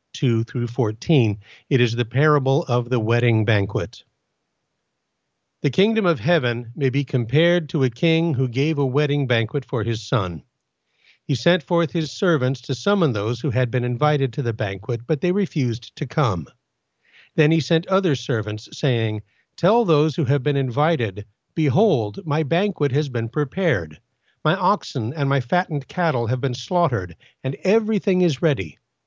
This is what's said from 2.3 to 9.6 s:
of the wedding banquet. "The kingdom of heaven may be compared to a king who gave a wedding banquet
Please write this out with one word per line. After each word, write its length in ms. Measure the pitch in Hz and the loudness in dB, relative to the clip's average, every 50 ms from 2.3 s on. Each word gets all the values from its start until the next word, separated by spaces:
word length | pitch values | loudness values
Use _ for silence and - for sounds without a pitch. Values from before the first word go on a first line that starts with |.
| 151 147 131 135 135 151 175 | 4 4 2 2 0 0 0
of 240 | - 123 123 117 117 | 0 0 0 0 0
the 80 | 127 117 | -2 0
wedding 460 | 110 107 117 120 120 120 113 110 107 | 2 2 2 2 4 4 2 2 4
banquet. 580 | 110 110 101 98 92 - 107 87 - - - - _ _ _ _ _ _ _ _ _ _ _ _ _ _ _ _ _ _ _ _ _ _ _ _ _ _ _ _ _ _ _ - | 2 2 2 0 0 -2 -4 -4 -6 -8 -16 -20 _ _ _ _ _ _ _ _ _ _ _ _ _ _ _ _ _ _ _ _ _ _ _ _ _ _ _ _ _ _ _ -4
"The 80 | 143 | 0
kingdom 340 | - - 196 220 220 220 202 | 2 2 2 4 2 2 2
of 140 | 175 160 123 | 2 0 0
heaven 520 | 101 156 175 156 127 120 117 117 120 113 120 | 2 2 2 2 2 0 -2 -2 -6 -10 -4
may 160 | - 143 131 | -2 -2 0
be 120 | 117 143 135 | 0 -2 -2
compared 640 | - - 127 117 107 123 151 170 170 175 180 160 143 | 0 -2 -2 0 2 2 4 4 4 4 2 0 -2
to 140 | - 151 131 | 0 0 0
a 60 | 123 | 0
king 460 | - - 170 165 160 165 165 170 143 | 0 0 2 2 2 2 2 0 0
who 120 | 131 135 | 0 -2
gave 300 | 123 113 131 139 160 160 | -2 0 0 0 0 0
a 80 | 139 143 | 0 -2
wedding 400 | 131 123 147 151 139 143 147 139 | 0 0 0 0 2 0 0 0
banquet 400 | 120 123 117 113 110 - - | 2 2 0 0 0 -4 -6